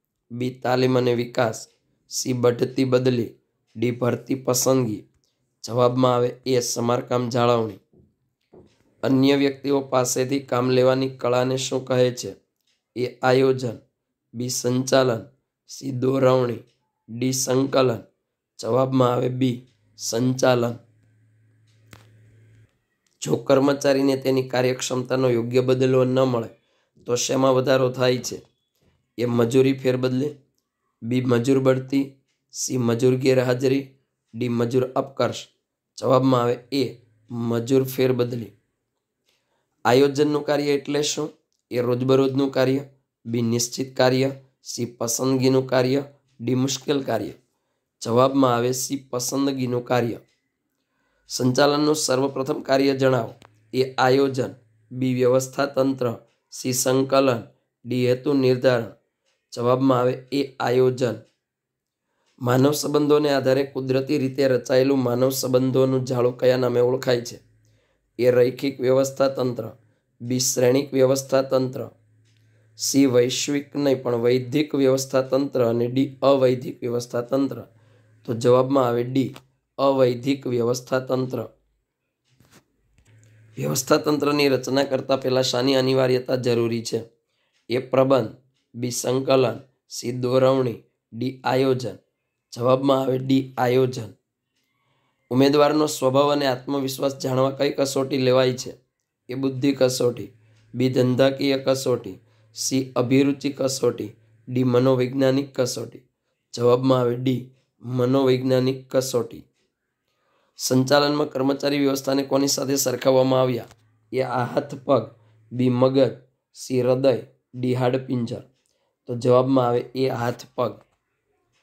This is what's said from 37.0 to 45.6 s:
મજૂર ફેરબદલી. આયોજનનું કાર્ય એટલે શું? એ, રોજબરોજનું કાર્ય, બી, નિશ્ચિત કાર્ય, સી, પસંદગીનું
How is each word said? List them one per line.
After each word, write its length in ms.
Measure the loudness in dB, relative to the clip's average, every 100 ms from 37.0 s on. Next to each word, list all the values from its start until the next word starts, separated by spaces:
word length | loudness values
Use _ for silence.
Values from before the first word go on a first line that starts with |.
| _ _ -14
મજૂર 520 | -8 -4 -4 2 2
ફેરબદલી. 680 | 2 0 0 0 -2 -6 -12 -18 _ _ _ _ _ _ _ _ _ _ _ _ 2
આયોજનનું 600 | 4 4 2 0 0 -2
કાર્ય 260 | -2 0
એટલે 320 | -2 -2 -4
શું? 260 | -2 -4 -8 -12 _ _ -8
એ, 100 | -4
રોજબરોજનું 720 | -2 0 2 4 2 0 -2
કાર્ય, 280 | 0 0 0 -6 _ _ _ -6
બી, 160 | -4
નિશ્ચિત 560 | -2 -2 -4 -8 -6 0
કાર્ય, 340 | 2 2 0 -4 _ _
સી, 220 | -14 -10 -8
પસંદગીનું 840 | -6 -6 -2 0 2 2 2